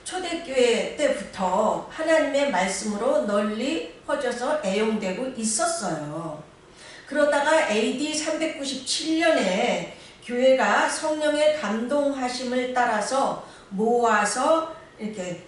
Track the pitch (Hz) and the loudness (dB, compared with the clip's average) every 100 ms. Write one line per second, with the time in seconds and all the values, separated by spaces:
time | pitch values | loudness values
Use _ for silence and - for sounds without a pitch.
0 | - 370 339 330 262 262 240 208 - - | -8 -8 -6 -6 -2 2 4 4 0 0
1 | 277 - 202 - 185 190 202 - - - | 0 0 -6 -4 0 2 2 0 -6 -4
2 | 320 320 277 277 277 185 196 - 214 208 | 2 2 4 2 0 0 0 -2 -4 -2
3 | 240 294 214 202 208 220 269 330 - - | 2 2 2 0 0 -2 -2 -4 -6 -14
4 | - 285 247 226 262 302 196 202 220 208 | -6 -4 -2 -2 -2 0 0 0 0 0
5 | 190 190 262 233 214 - 339 339 190 - | -2 -4 -6 -4 -4 0 -2 -2 -4 -6
6 | 147 147 160 302 - - - - - - | -6 -8 -8 -12 -16 -20 -20 -20 -20 -20
7 | - 294 294 285 302 320 254 214 254 - | -4 2 4 4 4 4 4 0 0 -2
8 | 302 302 320 311 320 - 277 - - - | -2 -2 -2 -2 -2 -4 -8 -6 -4 -4
9 | 311 320 330 277 196 190 233 175 170 - | 0 2 4 4 2 0 0 -2 -4 -14
10 | - - - 247 262 262 220 240 302 - | -20 -20 -6 4 6 6 4 2 2 0
11 | 311 311 302 294 302 302 208 220 247 285 | -2 0 0 4 2 2 -2 -2 0 0
12 | 285 269 247 240 247 247 254 247 233 214 | 0 0 -4 -4 -2 -2 0 0 2 0
13 | 202 262 208 - - - - 196 226 240 | 0 0 0 -2 -12 -20 -10 -2 2 4
14 | 233 214 208 247 294 320 320 - - - | 4 4 2 0 2 2 0 -12 -18 -10
15 | 214 185 180 165 | -10 -6 -8 -8